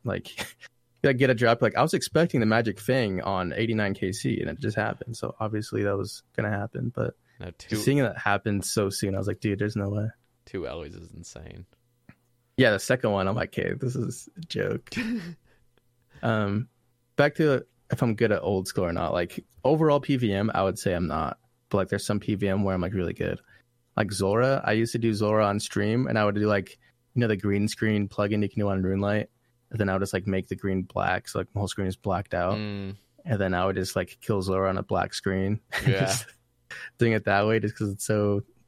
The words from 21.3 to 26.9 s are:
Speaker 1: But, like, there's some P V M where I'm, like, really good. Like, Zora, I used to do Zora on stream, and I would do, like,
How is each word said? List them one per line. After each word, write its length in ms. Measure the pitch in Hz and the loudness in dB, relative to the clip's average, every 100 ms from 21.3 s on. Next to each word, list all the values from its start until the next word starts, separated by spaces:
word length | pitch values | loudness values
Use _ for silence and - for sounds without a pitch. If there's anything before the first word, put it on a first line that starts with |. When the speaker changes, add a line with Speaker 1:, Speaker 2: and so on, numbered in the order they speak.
| - _ _ - | -6 _ _ -2
Speaker 1:
But, 100 | 101 | 0
like, 100 | 92 | 0
there's 180 | 101 - | -2 -2
some 140 | 104 | -4
P 140 | - | -2
V 140 | 101 101 | -2 0
M 140 | 98 | 0
where 100 | 98 | 0
I'm, 60 | 92 | 0
like, 140 | 90 | -2
really 180 | 101 85 | -2 -4
good. 260 | - 87 87 _ - _ _ _ - | -2 -4 -4 _ -20 _ _ _ -4
Like, 160 | 101 | -2
Zora, 500 | 98 95 110 131 135 | 0 2 4 2 2
I 80 | - | 2
used 200 | 110 117 | 0 2
to 60 | 120 | 0
do 140 | 113 | 0
Zora 320 | 104 104 107 104 | 2 2 4 4
on 120 | 101 | 2
stream, 480 | - 104 104 117 131 | -2 -2 0 0 2
and 120 | 110 | 2
I 60 | |
would 100 | 104 | 2
do, 120 | 101 104 | 2 2
like, 320 | 101 95 - _ | 2 0 -12 _